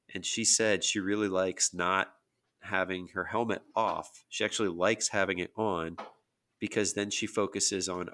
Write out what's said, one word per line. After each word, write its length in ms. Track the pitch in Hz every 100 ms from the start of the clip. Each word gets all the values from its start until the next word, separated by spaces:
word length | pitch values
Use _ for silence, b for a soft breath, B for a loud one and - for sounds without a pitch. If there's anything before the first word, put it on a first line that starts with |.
| -
and 100 | 95
she 220 | - - 107
said 360 | - 110 98
she 160 | - 107
really 300 | 95 104 104
likes 460 | 92 95 87 -
not 400 | 90 87 95 95 - _ _ _ _
having 460 | - 95 92 92 87
her 180 | 95 87
helmet 360 | 104 117 101 - 110
off. 480 | 107 80 - - -
She 160 | - 107
actually 240 | - 101
likes 380 | 85 95 113 -
having 300 | 104 95 90
it 140 | 87
on 440 | - 110 87 82 87 - - _ _ _ -
because 360 | 107 117 95
then 160 | 104 101
she 160 | - 107
focuses 600 | - 98 101 - 98 92
on 220 | 90 87